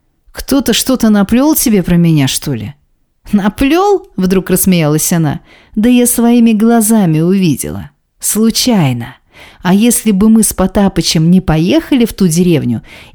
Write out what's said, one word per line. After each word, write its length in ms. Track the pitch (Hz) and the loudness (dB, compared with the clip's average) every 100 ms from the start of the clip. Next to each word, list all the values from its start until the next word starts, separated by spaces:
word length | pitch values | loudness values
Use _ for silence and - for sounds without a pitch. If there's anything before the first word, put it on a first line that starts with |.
| _ _ _ | _ _ _
«Кто-то 420 | - - 139 185 | -12 -4 -2 0
что-то 360 | 220 - 254 220 | -2 -2 0 0
наплел 460 | 208 196 233 294 320 | 0 0 0 0 0
тебе 280 | 247 214 | 0 0
про 120 | 175 170 | 0 2
меня, 320 | 170 156 131 | 2 2 0
что 260 | - - | -4 -6
ли?» 220 | 120 104 - _ _ _ _ - | -8 -10 -14 _ _ _ _ -4
«Наплел?» 760 | 208 202 - 277 330 403 392 - - | -2 -2 -2 0 0 0 -2 -4 -4
вдруг 340 | 185 190 185 | -2 0 0
рассмеялась 600 | 180 - 175 151 151 - | -2 0 2 2 0 -2
она. 280 | 175 151 - - - _ 214 | -2 -2 -4 -12 -20 _ -2
«Да 140 | 233 | 2
я 180 | 247 240 | 2 2
своими 460 | - 233 240 233 | 0 2 4 2
глазами 680 | 214 226 233 214 226 180 156 | 2 2 2 2 2 2 0
увидела. 720 | 165 196 180 135 73 92 147 _ _ _ | 0 0 0 -2 -6 -10 -14 _ _ _
Случайно. 960 | - 202 220 214 254 214 143 120 120 - _ - - - | -6 -2 0 0 0 0 0 -2 -8 -16 _ -20 -20 -8
А 120 | 180 | 0
если 380 | 196 240 233 220 | 2 2 0 0
бы 180 | 190 220 | 0 2
мы 140 | 220 | 2
с 80 | 208 | 2
Потапычем 800 | - 190 - 196 180 - 170 160 | -2 -2 0 0 -2 -2 0 2
не 80 | 185 | 2
поехали 680 | 180 156 170 302 - 277 233 | 2 0 0 0 0 0 0
в 80 | |
ту 140 | - 185 | 0 0
деревню, 540 | 160 180 156 123 113 - - - | 0 0 0 -2 -6 -8 -20 -12